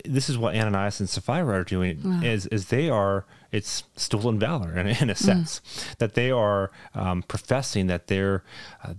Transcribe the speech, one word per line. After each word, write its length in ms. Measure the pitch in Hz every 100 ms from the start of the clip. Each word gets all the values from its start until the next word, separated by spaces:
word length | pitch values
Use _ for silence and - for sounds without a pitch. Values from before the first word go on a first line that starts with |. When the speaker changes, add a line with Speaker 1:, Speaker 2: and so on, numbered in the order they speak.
Speaker 1:
this 260 | - 135 135
is 80 | 123
what 180 | 117 110
Ananias 440 | 107 98 101 -
and 100 | 98
Sapphira 380 | - - 143 160 95
are 20 |
doing, 380 | 87 92 90 78
Speaker 2:
Wow. 180 | 185 180
Speaker 1:
is, 260 | 120 110 90
is 180 | 110 92
they 220 | 120 160
are, 360 | 113 98 98 - - -
it's 320 | 107 - - - -
stolen 420 | - 107 117 110
valor 400 | 110 160 87 87
in, 100 | 98
in 220 | 113 135
a 40 |
Speaker 2:
Mm. 40 | 95
Speaker 1:
sense, 440 | 196 185 160 - - - - -
that 160 | 113
they 160 | - 123
are, 400 | 127 104 101 95 - - -
um, 260 | 92 90
professing 640 | - - - 127 135 104 92
that 200 | 87 -
they're, 360 | 95 98 95 - - - -
uh, 100 | -